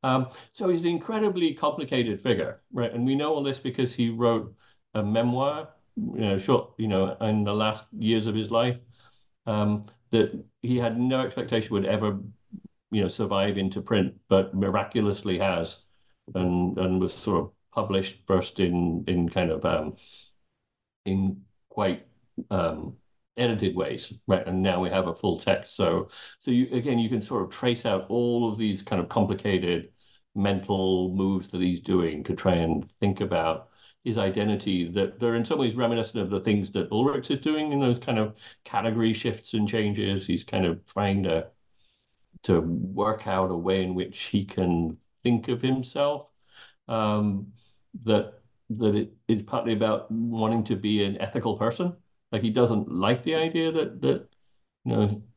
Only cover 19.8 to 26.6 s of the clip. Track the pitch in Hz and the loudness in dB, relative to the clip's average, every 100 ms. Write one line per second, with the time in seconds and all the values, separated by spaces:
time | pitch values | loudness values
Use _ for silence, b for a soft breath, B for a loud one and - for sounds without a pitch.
19.8 | 78 - - - - _ _ _ _ _ | -2 -10 -20 -20 -20 _ _ _ _ _
20.8 | _ _ - 95 98 95 - _ _ - | _ _ -2 0 0 -2 -12 _ _ -2
21.8 | 98 87 - _ _ - - 92 82 78 | 0 0 -8 _ _ -14 -4 0 0 -2
22.8 | - - _ _ _ - 120 107 98 90 | -10 -14 _ _ _ -2 0 2 -2 -2
23.8 | 73 - - - - 92 - 92 98 90 | -4 -4 -10 -14 0 0 2 0 0 0
24.8 | 92 95 90 - 104 82 - - - - | 0 0 -2 -2 -2 0 0 0 -2 -2
25.8 | 87 85 - B B B - 123 | 0 0 -4 B B B 0 2